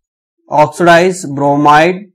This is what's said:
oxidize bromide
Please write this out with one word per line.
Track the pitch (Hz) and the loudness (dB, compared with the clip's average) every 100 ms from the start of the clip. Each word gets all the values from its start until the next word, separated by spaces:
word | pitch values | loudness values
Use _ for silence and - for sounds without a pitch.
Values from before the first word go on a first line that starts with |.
| _ _ _ _ - | _ _ _ _ -6
oxidize | 143 147 - 175 170 185 180 143 | -2 -2 0 2 2 2 -4 -10
bromide | 135 143 143 147 151 165 185 208 | -4 -2 0 2 2 2 -4 -14